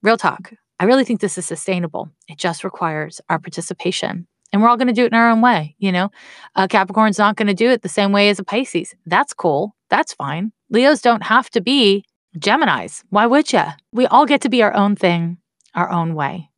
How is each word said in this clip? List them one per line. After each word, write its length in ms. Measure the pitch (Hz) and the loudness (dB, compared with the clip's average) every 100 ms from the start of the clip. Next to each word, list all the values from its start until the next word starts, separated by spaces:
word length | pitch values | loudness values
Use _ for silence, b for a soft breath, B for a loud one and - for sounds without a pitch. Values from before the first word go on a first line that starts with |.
Real 160 | 196 233 | 2 2
talk. 360 | 175 - 185 - _ _ | 0 -4 -14 -20 _ _
I 60 | 185 | 2
really 180 | 262 | 2
think 180 | 254 233 | 2 -2
this 160 | 202 - | -4 -6
is 80 | 180 | -10
sustainable. 640 | 170 - 180 170 - 160 _ _ | -10 -4 -4 -4 -8 -12 _ _
It 100 | 151 | -6
just 260 | 180 160 | -6 -4
requires 580 | 196 - 170 156 156 - - | -10 -6 -6 -6 -8 -12 -6
our 100 | 165 | -6
participation. 880 | 175 - 170 185 - - - - 175 _ _ | -6 -12 -10 -6 -6 -4 -6 -8 -14 _ _
And 100 | 202 | 2
we're 80 | 226 | 2
all 80 | 240 | 2
gonna 160 | 247 | 0
do 120 | 226 240 | 2 2
it 60 | |
in 60 | 226 | 2
our 140 | 233 | 2
own 100 | 226 | 4
way, 340 | 240 208 151 _ | 4 2 -2 _
you 120 | 202 | -2
know? 200 | 180 196 B B B B - | -2 -4 B B B B -2
A 120 | 190 | 2
Capricorn's 500 | 208 190 202 220 208 | 2 0 2 2 4
not 180 | 208 214 | 0 2
gonna 180 | 208 | -2
do 160 | 190 233 | 2 2
it 120 | 247 | 2
the 80 | 180 | -2
same 220 | - 196 | -2 2
way 180 | 202 202 | 4 4
as 80 | 202 | 2
a 60 | |
Pisces. 500 | 196 214 262 175 - - - | -2 -4 -4 -6 -8 -14 -2
That's 280 | 180 285 | -2 -2
cool. 420 | - 175 143 208 _ _ | -2 -2 -2 -4 _ _
That's 240 | 202 320 | -2 -2
fine. 380 | - 139 151 214 _ _ | -8 -8 -6 -8 _ _
Leos 320 | 220 262 294 | 2 2 2
don't 220 | 240 233 | 2 0
have 260 | - 226 254 | 2 0 2
to 100 | 233 | -4
be 440 | 180 277 214 196 - _ _ 170 | 0 2 2 2 -4 _ _ -6
Geminis. 680 | 196 240 277 135 90 - _ | 0 2 2 -2 -4 -14 _
Why 160 | 202 233 | 0 2
would 260 | 269 311 | 2 2
ya? 220 | 220 156 - _ | 0 0 -6 _
We 140 | 220 254 | -2 2
all 180 | 254 294 | 4 4
get 160 | 277 | 2
to 80 | 277 | 0
be 120 | 247 | 2
our 120 | 214 | 2
own 220 | - 202 202 | 2 0 2
thing, 420 | 185 175 170 175 _ _ _ | 0 0 -4 -8 _ _ _
our 160 | - 175 | -6 -4
own 240 | 175 165 | -2 -4
way. 360 | 156 139 175 160 | -4 -6 -8 -16